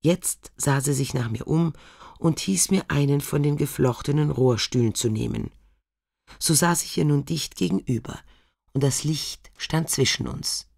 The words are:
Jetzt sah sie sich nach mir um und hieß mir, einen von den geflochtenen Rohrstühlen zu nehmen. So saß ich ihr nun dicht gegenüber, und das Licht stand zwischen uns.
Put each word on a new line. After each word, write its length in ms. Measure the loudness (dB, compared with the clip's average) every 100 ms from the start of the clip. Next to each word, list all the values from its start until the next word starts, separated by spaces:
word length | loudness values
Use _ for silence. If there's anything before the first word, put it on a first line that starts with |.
Jetzt 480 | 2 0 -2 -8 -12 _
sah 240 | 0 2
sie 140 | 2
sich 200 | -2 -2
nach 140 | -2 -4
mir 180 | -4 0
um 260 | 0 0 -2 -16 -20 -20 -2
und 200 | 0 0
hieß 320 | -2 0 2
mir, 140 | 0 2
einen 320 | 2 4 2
von 220 | 0 0
den 140 | 2 0
geflochtenen 760 | -2 2 2 2 -2 0 2
Rohrstühlen 640 | 4 2 2 0 2 2
zu 140 | 0 -2
nehmen. 420 | 0 -2 -4 -6 -10 _ _ _ _ _ _ _ -8
So 160 | 0
saß 300 | 4 4 2
ich 120 | -2 0
ihr 60 |
nun 200 | 2 2
dicht 320 | 0 -6 -6 -4
gegenüber, 600 | -2 -2 -2 -4 -4 -14 -16 _ _ _ _
und 80 | 0
das 220 | 0 0
Licht 460 | -4 -4 -6 -12 -18 _
stand 320 | -2 -2 0
zwischen 360 | 0 0 0 -4
uns. 400 | -6 -6 -6 -10